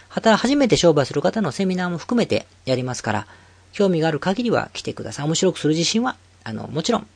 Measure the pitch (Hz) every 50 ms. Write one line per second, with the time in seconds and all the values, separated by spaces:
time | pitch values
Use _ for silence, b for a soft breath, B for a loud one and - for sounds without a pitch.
0 | B B - - - 226 214 190 - 233 277 294 277 220 202 - - 170 151 147
1 | 131 - - 143 - 185 - 226 208 151 - - 196 185 185 180 185 180 175 165
2 | - - 247 240 190 - 107 98 - - _ _ - - 131 127 127 127 123 -
3 | - - 104 101 104 b b b b b b b b b b - 208 190 180 160
4 | 156 160 151 143 - 180 196 190 240 240 180 120 - - - - - - 104 -
5 | - 110 110 - 143 151 165 - - 185 165 - - 147 156 160 170 - - 226
6 | 240 254 - - _ _ _ _ - - 110 107 107 107 113 147 175 - 233 -
7 | - - _